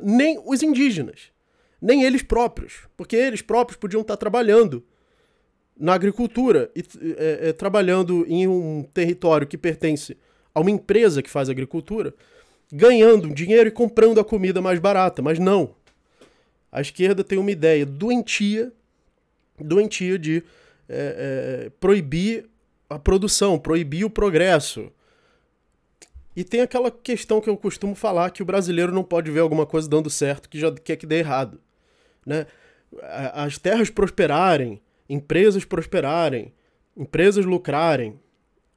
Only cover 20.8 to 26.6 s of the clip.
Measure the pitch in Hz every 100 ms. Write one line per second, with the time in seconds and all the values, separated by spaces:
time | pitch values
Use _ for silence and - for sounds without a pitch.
20.8 | - 123 143 - 139 135 127 127 113 -
21.8 | 185 202 143 160 196 226 - _ _ _
22.8 | - 147 170 190 202 - 202 160 151 160
23.8 | 151 156 214 214 208 160 185 165 - -
24.8 | 98 _ _ _ _ _ _ _ _ _
25.8 | _ _ - - - - 175 233